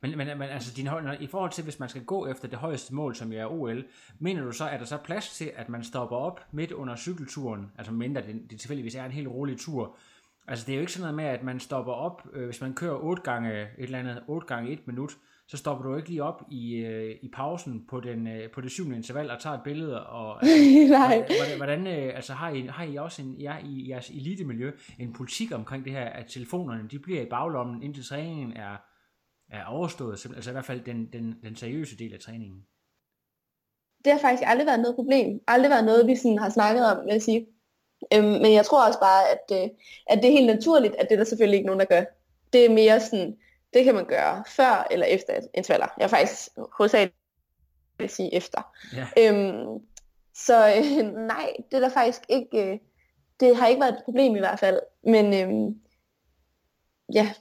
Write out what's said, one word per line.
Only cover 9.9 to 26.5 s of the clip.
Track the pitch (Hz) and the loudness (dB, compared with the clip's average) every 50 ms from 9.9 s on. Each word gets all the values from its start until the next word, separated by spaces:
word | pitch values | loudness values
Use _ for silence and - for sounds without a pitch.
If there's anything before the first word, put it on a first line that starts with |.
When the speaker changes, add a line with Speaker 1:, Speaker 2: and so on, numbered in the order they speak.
| - _ _ _ _ _ _ _ _ _ _ - | -12 _ _ _ _ _ _ _ _ _ _ -12
Speaker 1:
Altså, | 131 117 110 | -12 -12 -8
det | 110 135 | -8 -8
er | |
jo | 135 | -6
ikke | 160 175 - | -6 -8 -10
sådan | 175 | -10
noget | 185 165 151 | -10 -10 -8
med, | 151 156 | -8 -6
at | 151 127 123 131 | -6 -6 -6 -8
man | 131 127 127 | -10 -10 -10
stopper | - - 147 131 120 120 123 | -12 -8 -8 -8 -6 -8 -8
op, | 117 143 175 175 - - - - | -8 -8 -10 -10 -12 -20 -20 -14
øh, | 135 127 | -12 -12
hvis | 123 117 - | -12 -12 -12
man | 131 131 131 | -12 -10 -10
kører | - 170 175 147 135 151 | -8 -8 -8 -8 -8 -6
otte | 156 180 180 180 | -6 -6 -6 -6
gange | 143 123 117 117 113 110 104 104 | -6 -6 -6 -6 -6 -8 -8 -10
et | 104 117 - | -12 -14 -16
eller | 127 123 131 127 | -14 -12 -12 -10
andet, | 127 127 120 120 - - | -10 -10 -12 -14 -12 -12
otte | 147 165 165 | -12 -12 -10
gange | - 135 117 117 120 147 | -10 -10 -10 -8 -10 -12
et | 151 _ | -12 _
minut, | - 120 123 139 147 - _ _ _ _ _ _ | -14 -12 -10 -10 -12 -14 _ _ _ _ _ _
så | _ - | _ -18
stopper | 139 - 151 143 127 127 | -12 -8 -8 -8 -8 -8
du | 135 131 | -8 -8
ikke | 151 156 165 | -8 -10 -10
lige | 175 156 143 | -10 -8 -8
op | 147 - - - - | -8 -8 -12 -16 -16
i, | 147 127 117 117 117 | -14 -12 -10 -10 -8
øh, | 117 117 113 110 110 110 110 110 - - | -8 -8 -8 -10 -10 -10 -10 -12 -14 -18
i | 131 | -18
pausen | - - 131 147 170 170 175 147 123 110 113 _ | -12 -10 -10 -8 -8 -10 -10 -12 -14 -14 -14 _
på | - 127 | -14 -12
den, | 117 120 120 113 113 | -12 -10 -10 -8 -8
øh, | 113 113 110 110 110 | -10 -10 -12 -14 -14
på | - - | -14 -14
det | 127 131 | -14 -12
syvende | 127 - 185 151 127 | -10 -10 -10 -8 -8
interval | 117 113 - 123 139 151 143 | -10 -10 -10 -10 -10 -10 -10
og | 120 120 | -12 -12
tager | - 156 147 | -12 -12 -12
et | 127 - | -10 -10
billede, | 139 147 151 165 156 131 117 - | -12 -10 -10 -8 -8 -10 -10 -12
og, | - 117 117 113 110 107 - | -14 -14 -14 -12 -12 -8 0
Speaker 2:
<laughs> | - | 4
Speaker 1:
altså, | 285 330 311 294 277 269 294 302 269 | 6 8 8 8 10 10 10 10 10
Speaker 2:
Nej. | 285 269 269 254 247 220 226 | 8 8 6 6 4 2 2
Speaker 1:
hvordan, | - 330 440 494 - - | 0 0 0 0 -2 -4
hvordan, | |
hvordan, | - 139 139 147 160 185 190 180 156 135 131 | -6 -4 -4 -4 -4 -4 -6 -6 -6 -6 -6
øh, | - | -8
altså, | 131 123 - - | -10 -12 -12 -12
har | 131 160 170 | -10 -10 -8
I, | 151 135 127 | -8 -8 -8
har | 123 - - 175 | -10 -12 -12 -12
I | 156 143 | -10 -10
også | 143 147 165 - - 139 | -10 -12 -12 -12 -14 -14
en, | 131 131 | -14 -14
ja, | 131 143 143 147 156 139 | -12 -12 -12 -12 -12 -12
i | 143 139 131 127 127 | -12 -12 -12 -10 -10
jeres | 131 127 123 - | -12 -12 -12 -14
elitemiljø | - - 135 151 196 190 185 143 120 113 123 139 143 - _ - - - | -14 -12 -10 -10 -10 -8 -8 -8 -8 -8 -8 -10 -10 -12 _ -20 -18 -14
en | 127 120 117 | -14 -14 -14
politik | - 131 123 - - 226 226 190 | -14 -16 -14 -10 -10 -8 -8 -8
omkring | 117 107 - 135 135 131 | -10 -12 -12 -12 -12 -12
det | 131 135 | -12 -10
her, | 135 123 | -10 -10
at | 117 - - 117 _ | -12 -12 -16 -18 _
telefonerne, | - 127 123 120 | -16 -16 -14 -10